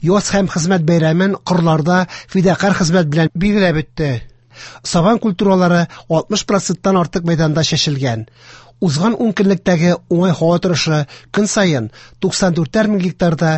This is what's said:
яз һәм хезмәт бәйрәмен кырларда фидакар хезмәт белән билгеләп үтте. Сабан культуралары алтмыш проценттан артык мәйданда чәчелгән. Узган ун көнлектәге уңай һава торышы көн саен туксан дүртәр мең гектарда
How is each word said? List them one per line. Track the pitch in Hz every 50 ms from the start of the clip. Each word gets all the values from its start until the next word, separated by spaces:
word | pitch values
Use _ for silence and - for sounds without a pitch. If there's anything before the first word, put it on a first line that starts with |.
| - 156
яз | 190 208 185 -
һәм | - 196 196 160
хезмәт | - 180 151 175 196 185 160 151
бәйрәмен | 175 170 160 160 160 175 190 196 196 - _
кырларда | - 180 180 165 165 160 156 147 165 180 185 185 - - - - -
фидакар | - 190 170 190 170 - - 202
хезмәт | 185 - 190 156 165 190 175 147
белән | 143 165 160 156 _
билгеләп | 170 180 208 202 214 196 180 156 156
үтте. | 151 - _ - 160 143 131 113 - - - _ _ _ - - - - - - _ -
Сабан | - 175 165 202 233 226
культуралары | - 226 185 - 214 196 190 185 180 175 175 170 170 - - - - -
алтмыш | 165 160 - - 185 160 - -
проценттан | 214 190 - - 185 - - 196 190
артык | 185 165 156 - 185 170 170
мәйданда | 170 151 160 156 151 160 156 -
чәчелгән. | - 151 - 165 147 135 135 131 117 113 110 - _ _ - - - - - - _ _
Узган | - 175 135 147 175 226 233 -
ун | 247 226 202
көнлектәге | - 208 196 196 170 - - 180 160 165 175 175 - - _
уңай | 175 170 180 190
һава | 160 - 165 165 175 175 -
торышы | 185 165 147 - 165 156 151 143 - - - - - -
көн | 202 214 208
саен | - 226 202 180 151 131 110 107 - - - - - - -
туксан | 190 - - - 185 165
дүртәр | 156 165 - - 220 220 214
мең | 214 196 175
гектарда | 185 - _ 180 170 165 143 175 165 160